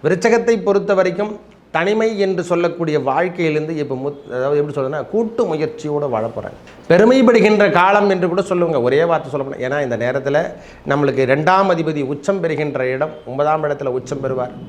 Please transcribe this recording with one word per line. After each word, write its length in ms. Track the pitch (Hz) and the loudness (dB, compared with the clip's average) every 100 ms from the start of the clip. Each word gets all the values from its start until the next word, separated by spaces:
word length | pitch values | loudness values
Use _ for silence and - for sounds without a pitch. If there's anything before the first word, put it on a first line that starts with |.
விருச்சகத்தை 520 | 151 180 226 226 233 226 185 | 0 2 4 4 2 0 2
பொறுத்த 260 | 196 202 190 | 0 2 2
வரைக்கும் 340 | 180 175 214 208 - - _ 160 | 2 0 -6 -8 -16 -20 _ -2
தனிமை 320 | 180 214 226 208 | 0 0 0 0
என்று 180 | 196 180 175 | -2 -2 -2
சொல்லக்கூடிய 460 | 175 170 170 165 151 131 | 0 0 -2 -2 0 0
வாழ்க்கையிலிருந்து 640 | 139 180 175 160 151 156 160 | 0 -2 -2 -2 -2 -4 -6
இப்போ 120 | 135 131 | -4 -4
முத்-, 180 | 143 143 - 123 | -6 -10 -10 -4
அதாவது 240 | 131 147 | 0 0
எப்படி 140 | 147 143 | 0 -4
சொல்றதுன்னா 240 | 131 151 127 | -4 -4 -4
கூட்டு 300 | 214 226 - 202 | -2 -2 -2 -2
முயற்சியோட 600 | 156 156 - 151 147 147 | -2 -4 -4 -4 -2 -2
வாழ 140 | 113 110 110 | -2 -2 -6
போறாங்க. 220 | - - - - - | -12 -16 -20 -20 2
பெருமைப்படுகின்ற 760 | 170 226 262 247 226 208 214 202 175 | 4 6 6 6 6 4 4 4 4
காலம் 280 | 185 208 202 | 4 4 2
என்று 140 | 185 175 | 0 0
கூட 120 | 180 180 | -2 -2
சொல்லுவாங்க, 300 | 180 170 147 120 | 0 0 2 2
ஒரே 120 | 139 170 | 2 2
வார்த்தை 220 | 160 143 | 0 -2
சொல்ல 140 | 139 135 | -6 -6
போனா. 120 | - 127 | -6 -4
ஏன்னா 140 | 147 131 | -2 -2
இந்த 120 | 117 | -2
நேரத்துல 400 | 120 135 135 143 - - - - - | -2 -2 0 0 -2 -10 -18 -14 -2
நம்மளுக்கு 320 | 143 143 - 127 | 0 2 2 2
ரெண்டாம் 380 | 139 156 185 196 | 2 4 4 4
அதிபதி 300 | 165 160 151 131 | 2 0 -2 -4
உச்சம் 260 | 143 - 196 | -4 -2 -2
பெறுகின்ற 440 | 165 147 147 143 127 | -2 -2 -2 -2 -2
இடம், 220 | 131 156 - - | -2 -4 -6 -10
ஒன்பதாம் 340 | 131 147 156 151 | -2 0 0 -2
இடத்துல 260 | 143 135 127 | -2 -4 -4
உச்சம் 260 | 120 139 | -6 -6
பெறுவார். 320 | 135 127 123 - | -4 -4 -6 -10